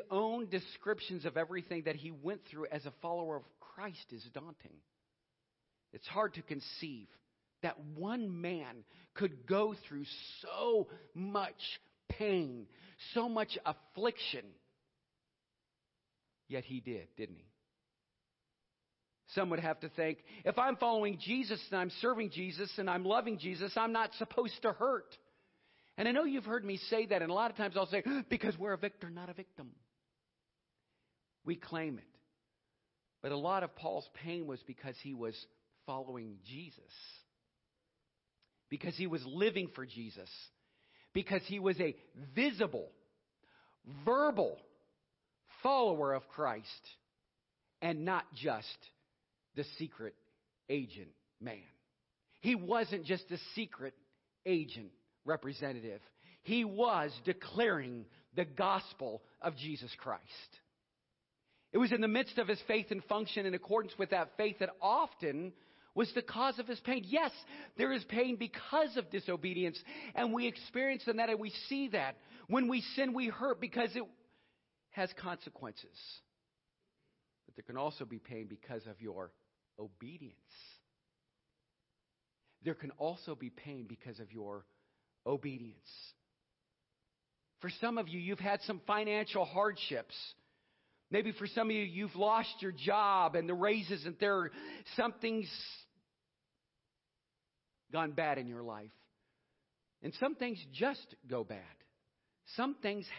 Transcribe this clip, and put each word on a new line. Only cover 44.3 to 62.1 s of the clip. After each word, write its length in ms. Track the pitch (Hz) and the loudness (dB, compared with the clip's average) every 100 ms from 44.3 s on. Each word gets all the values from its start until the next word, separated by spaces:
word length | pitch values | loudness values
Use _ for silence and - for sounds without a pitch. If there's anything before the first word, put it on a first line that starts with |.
| 208 127 - - _ _ _ _ _ _ _ _ - | 6 2 0 -14 _ _ _ _ _ _ _ _ 0
follower 500 | 262 269 226 156 139 | 4 6 6 6 4
of 140 | 135 - | 2 0
Christ 400 | - 143 110 110 - - - _ _ _ _ _ _ _ - | 0 0 0 -6 -16 -18 -20 _ _ _ _ _ _ _ -4
and 240 | 165 156 170 | -2 0 2
not 200 | 180 - 123 | 0 0 -2
just 420 | 143 110 117 - - _ _ _ _ _ _ 143 | 0 0 -4 -14 -18 _ _ _ _ _ _ -8
the 80 | 143 - | -6 -6
secret 340 | 160 - 110 - _ _ _ _ - | -8 -8 -12 -12 _ _ _ _ -2
agent 400 | 143 120 101 82 - _ - | -2 -2 -10 -16 -20 _ -12
man. 160 | 127 104 87 _ _ _ _ _ _ _ | -10 -10 -16 _ _ _ _ _ _ _
He 120 | 208 | 0
wasn't 520 | 233 175 233 196 190 151 | 2 2 2 2 -2 0
just 180 | 185 185 | -2 -2
a 80 | 175 - - | -8 -6 -6
secret 400 | 196 - 131 - _ _ _ _ 185 | -6 -6 -10 -10 _ _ _ _ 2
agent 460 | 175 143 120 98 - _ _ 139 | 2 2 -8 -14 -18 _ _ -2
representative. 760 | 156 135 135 143 123 113 101 - _ - - | 0 -2 -4 -4 -4 -8 -10 -14 _ -20 -10
He 200 | - 233 | 0 2
was 480 | 220 196 240 185 151 - - | 2 4 4 4 2 -2 -2
declaring 800 | - - 190 233 165 127 120 107 - _ 135 | -2 -2 2 4 4 -2 -6 -10 -18 _ -2
the 100 | 165 | -2
gospel 800 | 135 190 190 - - 131 110 - - | 2 2 2 0 -6 -6 -6 -10 -6
of 140 | 170 139 | -4 -4
Jesus 340 | 151 143 120 - | -6 -6 -8 -8
Christ. 240 | 131 92 - - - - _ _ _ _ _ _ _ _ _ _ _ | -6 -6 -8 -18 -18 -20 _ _ _ _ _ _ _ _ _ _ _
It 60 | 202 | 4
was 120 | 240 | 6
in 100 | 233 | 6
the 60 | |
midst 300 | 220 | 4